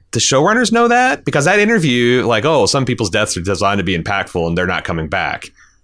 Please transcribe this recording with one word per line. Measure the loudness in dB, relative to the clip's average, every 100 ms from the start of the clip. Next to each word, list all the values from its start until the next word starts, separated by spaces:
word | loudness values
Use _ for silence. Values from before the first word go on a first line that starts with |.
| -8
the | -4
showrunners | 0 2 2 2 2
know | 2 2
that? | 2 2 -2 -2
Because | 0 2
that | 2
interview, | 2 2 2 2 2 2 2
like, | 0 2
"Oh, | 2 2
some | 0 -2
people's | -2 -2
deaths | -2 -2 -4
are |
designed | -4 -2 0 0
to |
be | -2 -2
impactful | -2 -4 -4 -4 -2
and | -2
they're | -2
not | -2
coming | -4 -6 -4
back." | -4 -4 -6 -12 _ -20 _